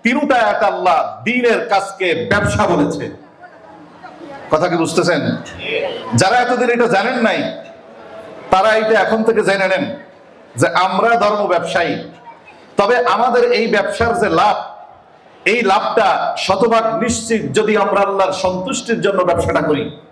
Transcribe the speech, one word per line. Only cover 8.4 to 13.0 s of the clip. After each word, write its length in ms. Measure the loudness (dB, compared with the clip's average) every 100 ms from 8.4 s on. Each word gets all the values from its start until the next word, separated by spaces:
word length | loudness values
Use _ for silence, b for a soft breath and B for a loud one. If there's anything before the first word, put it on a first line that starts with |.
| 0
তারা 260 | 2 4 2
এটা 240 | 2 2
এখন 240 | 2 0
থেকে 200 | 0 2
জেনে 240 | 0 0 0
নেন 280 | 0 -2 -8 -16 -20 -20 -20 -12 0
যে 120 | 0
আমরা 480 | 2 0 2 2 2
ধর্ম 320 | 2 0 0
ব্যবসায়ী। 600 | 0 0 -2 -2 -4 -10 -18 -20 -20 -20 -20 -6 -2
তবে 200 | 2
আমাদের 540 | 2